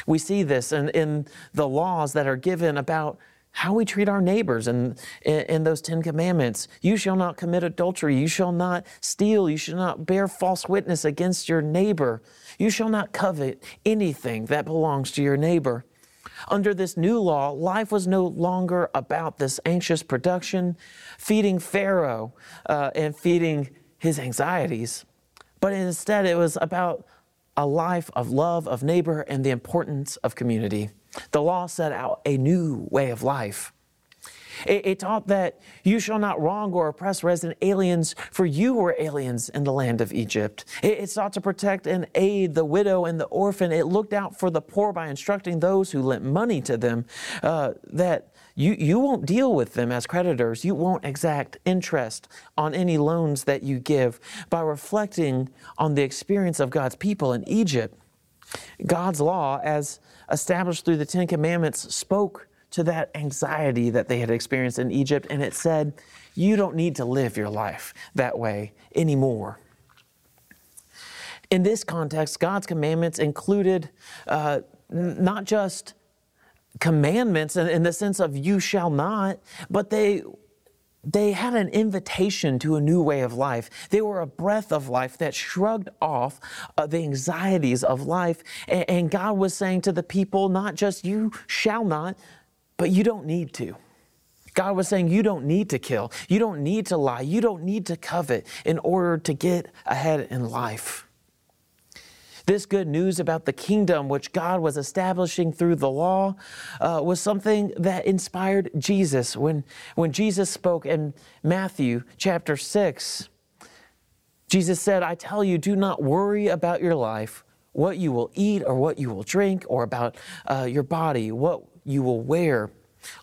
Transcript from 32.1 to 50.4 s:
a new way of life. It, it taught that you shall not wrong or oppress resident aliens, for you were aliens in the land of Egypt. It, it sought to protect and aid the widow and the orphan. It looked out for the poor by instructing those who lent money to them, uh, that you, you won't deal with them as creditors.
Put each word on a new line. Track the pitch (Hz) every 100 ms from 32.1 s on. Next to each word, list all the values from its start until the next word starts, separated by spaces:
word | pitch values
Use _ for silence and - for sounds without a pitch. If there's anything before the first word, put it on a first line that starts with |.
| -
a | 143 135
new | 135 180 160 117 90
way | 135 135
of | 117
life. | 127 135 104 - - _ _ _ _ _ - - - - -
It, | 202 196
it | 190
taught | 196 214 196
that | 196 175 - - -
you | 180 220
shall | 202 214
not | 208 165
wrong | 156 208 208
or | 180 156
oppress | 147 190 185
resident | 175 175 165 -
aliens, | 190 196 185 170 160 - -
for | - 180
you | 143 240
were | 247 180 165
aliens | 156 143 131 120 -
in | 143
the | 143
land | 135 127 117
of | 110
Egypt. | - 107 110 107 - - -
It, | - 214
it | 196
sought | 214 202
to | 196
protect | 196 185 202 190 156
and | 180 -
aid | - 190 202 180
the | 151
widow | 156 180 202 185
and | 170 165
the | 147
orphan. | - 202 196 180
It | 160 156
looked | 196 208
out | 208 196 -
for | 185
the | 160
poor | - 202 208
by | 175 160
instructing | 135 - 202 185 165
those | 175 196 190
who | 139
lent | 131 120
money | 120 160 240 170
to | 123 117
them, | 120 117 120 - - -
uh, | - 160 135 -
that | - 156 180 156 - _ -
you, | - 151 214
you | 151 208
won't | 277 240 135
deal | 214 269
with | 165 117
them | - 120
as | 120 -
creditors. | 175 180 131